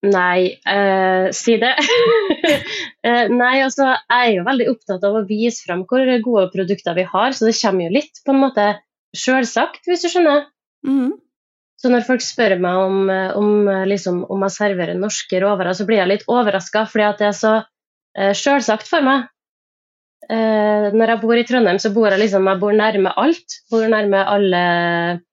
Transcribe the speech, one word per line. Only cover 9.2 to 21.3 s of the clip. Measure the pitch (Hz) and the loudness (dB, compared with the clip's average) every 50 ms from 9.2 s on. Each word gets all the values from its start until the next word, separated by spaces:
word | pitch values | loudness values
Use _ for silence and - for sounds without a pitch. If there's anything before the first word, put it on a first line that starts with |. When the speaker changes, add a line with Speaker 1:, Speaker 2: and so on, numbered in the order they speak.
| - - 254 262 254 226 - 226 277 339 - - _ | -2 0 0 0 0 -2 -2 -2 -2 -2 -6 -12 _
Speaker 1:
hvis | - 359 339 349 | -4 -4 -2 -2
du | 339 | -2
skjønner. | 339 359 349 311 285 294 294 - _ _ _ _ _ _ - | 0 2 2 4 2 2 -2 -4 _ _ _ _ _ _ -6
Speaker 2:
Mhm. | 277 269 277 247 254 392 - _ _ _ _ _ _ _ _ _ _ _ _ | -2 -2 0 0 -2 -4 -8 _ _ _ _ _ _ _ _ _ _ _ _
Speaker 1:
Så | - 254 | 0 2
når | 247 240 226 | 2 2 2
folk | 247 254 240 | 0 -2 -2
spør | - - - - 240 208 190 180 | -2 -6 -4 0 0 2 2 0
meg | 180 180 180 | 0 0 0
om, | 185 190 190 196 196 190 | 0 0 0 0 0 0
eh, | 190 190 190 190 185 | 0 0 -2 -2 -4
om, | - 202 208 208 208 208 208 202 | -2 0 0 2 2 2 2 2
eh, | 196 190 190 190 | 0 0 0 -2
liksom, | 202 196 - 185 175 175 180 | -2 -2 -2 -4 -4 -4 -4
om | - 185 196 190 | -6 -4 -2 -2
jeg | 196 | -4
serverer | - - 208 208 202 180 175 165 170 180 | -2 -2 -2 -2 -2 -2 -4 -4 -4 -4
norske | 190 208 202 - - - - 185 | -4 -4 -6 -8 -8 -4 -2 0
råvarer, | 185 202 208 185 185 175 185 | 0 0 0 -2 -2 -4 -4
så | 180 208 190 | -4 -2 0
blir | 226 208 | 2 2
jeg | 185 180 | 2 2
litt | 196 208 - - | 0 -2 -2 -2
overrasket, | 220 247 240 214 196 190 180 - - 214 220 208 | 0 0 0 0 0 -2 -4 -2 -2 -2 -2 -2
fordi | - 226 208 208 | 0 0 0 0
at | 202 208 | 0 0
det | 208 208 | -2 -2
er | 202 - | -2 0
så, | - 220 220 220 220 _ _ _ _ _ _ _ _ _ _ | 0 2 2 0 -2 _ _ _ _ _ _ _ _ _ _
eh, | - 196 196 202 | -2 0 0 0
selvsagt | 196 - 285 277 285 233 - 214 214 - - | 0 0 2 2 2 2 0 -2 -2 -2 -2
for | - 330 | 0 0
meg. | 285 262 269 277 240 - _ _ _ _ _ _ _ _ _ _ _ _ _ _ _ _ _ _ - | 2 2 2 0 -2 -6 _ _ _ _ _ _ _ _ _ _ _ _ _ _ _ _ _ _ -12
Eh, | - - 226 226 220 220 214 208 214 214 214 208 208 | -8 -4 -2 0 0 2 2 2 2 2 2 0 0
når | 202 220 226 226 | 2 2 2 2
jeg | 233 220 | 0 0
bor | 196 226 | 0 0